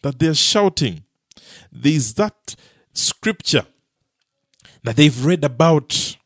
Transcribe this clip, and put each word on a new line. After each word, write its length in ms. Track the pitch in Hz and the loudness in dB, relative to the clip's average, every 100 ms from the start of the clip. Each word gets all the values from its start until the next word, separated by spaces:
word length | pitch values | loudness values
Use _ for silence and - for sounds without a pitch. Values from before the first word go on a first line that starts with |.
that 160 | 143 - | -8 -2
they 80 | 165 | 0
are 80 | |
shouting. 680 | 151 - 214 202 - 131 80 _ _ _ - - - _ | 0 0 2 2 0 -4 -4 _ _ _ -20 -20 -20 _
There 200 | - 135 | -2 0
is 220 | 156 110 | 0 -2
that 420 | 147 208 _ - - _ _ _ | -2 -4 _ -18 -18 _ _ _
scripture 760 | - - - 220 202 - 143 - _ _ _ _ _ _ _ _ _ - _ | -2 -2 -2 -6 -4 -2 -2 -2 _ _ _ _ _ _ _ _ _ -20 _
that 140 | 117 110 | -4 4
they've 280 | 147 123 | 4 4
read 200 | 139 180 | -2 0
about 760 | 147 120 165 156 - - - - | -2 2 2 2 -2 -6 -6 -10